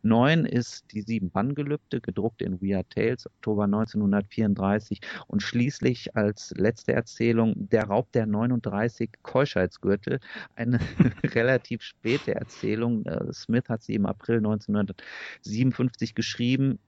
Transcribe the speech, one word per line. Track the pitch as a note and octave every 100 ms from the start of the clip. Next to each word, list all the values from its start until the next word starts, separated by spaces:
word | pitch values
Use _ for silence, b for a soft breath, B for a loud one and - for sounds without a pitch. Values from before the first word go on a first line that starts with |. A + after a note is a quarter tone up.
Neun | A2 A2+ C3 E3 -
ist | B2 A#2 - _
Die | G#2
Sieben | G#2 A2+ F#2
Banngelübde, | G2+ A#2+ C#3+ C#3+ D3 _ C3
gedruckt | - F#2+ G#2+ -
in | - F2+
Weird | G2 F#2+ F2+
Tales, | - A2+ B2 -
Oktober | _ - G#2 G#2
neunzehnhundertvierunddreißig. | G#2 A2 G#2+ G2+ G2+ G2 - G#2+ G2 G2 G#2 G#2+ G2+ B B -
Und | G#2
schließlich | - A#2+ B2 - B2+ B2 - -
als | G#2 G2+ - -
letzte | G#2 A2+ -
Erzählung | B2 - - A#2 A2+ A2+ - G2
Der | A2+ G#2
Raub | G#2 G#2+
der | B2+ A2
neununddreißig | G#2 A#2+ B2 - G2 A#2 - A2+ -
Keuschheitsgürtel, | - B2 C#3+ - F2+ - G2 G2+ - C3 B B B -
eine | A#2 B2
<laughs> | - - B2+ - A#2+ A#2+
relativ | A#2+ C3 - A#2
späte | - - A2 C#3 - -
Erzählung. | - - G#2 G#2+ A#2 A2+ -
Äh, | - -
Smith | - - A#2 -
hat | A2+
sie | - A2
im | G2
April | G2 - A#2
neunzehnhundertsiebenundfünfzig | G#2+ G#2+ - G#2 G2+ G2 - - - - - G#2+ C3 B2 B2+ - A#2 -
geschrieben | A2 - B2 C3 C3+ A2+